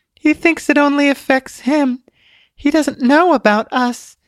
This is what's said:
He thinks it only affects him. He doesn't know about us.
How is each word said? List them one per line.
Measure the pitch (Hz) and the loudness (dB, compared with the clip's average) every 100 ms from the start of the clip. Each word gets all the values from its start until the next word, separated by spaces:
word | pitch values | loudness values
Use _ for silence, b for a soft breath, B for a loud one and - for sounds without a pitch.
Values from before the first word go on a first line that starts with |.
| _ | _
He | _ 302 311 | _ -2 0
thinks | 339 311 - | 0 -2 0
it | 311 | 0
only | 285 285 285 | 2 2 0
affects | 269 - 262 262 - | -2 -2 -2 -4 -10
him. | 247 302 269 247 _ b b b b | -4 -2 -2 -4 _ b b b b
He | - 285 | -8 -2
doesn't | 320 277 - | 0 -2 -2
know | 247 294 359 | 2 2 2
about | 269 214 208 220 | 2 2 0 -2
us. | 262 247 240 - _ | -2 -4 -4 -14 _